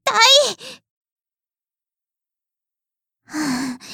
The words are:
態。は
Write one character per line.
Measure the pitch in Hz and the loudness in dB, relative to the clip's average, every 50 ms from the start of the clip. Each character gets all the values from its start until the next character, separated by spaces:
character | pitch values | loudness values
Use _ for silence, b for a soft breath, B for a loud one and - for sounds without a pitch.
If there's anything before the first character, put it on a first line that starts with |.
| _ | _
態。 | - - - 453 539 539 571 554 453 381 B B 523 B B _ _ _ _ _ _ _ _ _ _ _ _ _ _ _ _ _ _ _ _ _ _ _ _ _ _ _ _ _ _ _ _ _ _ _ _ _ _ _ _ _ _ _ _ _ _ _ _ _ | -2 2 4 4 6 6 4 2 0 -4 B B -20 B B _ _ _ _ _ _ _ _ _ _ _ _ _ _ _ _ _ _ _ _ _ _ _ _ _ _ _ _ _ _ _ _ _ _ _ _ _ _ _ _ _ _ _ _ _ _ _ _ _
は | B B 302 302 277 254 254 269 262 247 254 B B | B B -8 -6 -4 -4 -4 -6 -8 -10 -12 B B